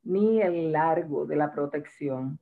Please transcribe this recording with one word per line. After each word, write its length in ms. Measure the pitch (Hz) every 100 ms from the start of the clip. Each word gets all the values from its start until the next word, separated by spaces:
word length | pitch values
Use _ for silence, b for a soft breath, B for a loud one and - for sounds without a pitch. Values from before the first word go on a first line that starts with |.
ni 380 | - 190 214 226
el 300 | 190 170 160
largo 540 | 156 165 165 160 147 143
de 100 | 147
la 160 | 147
protección 880 | 151 143 147 143 - 143 131 131 151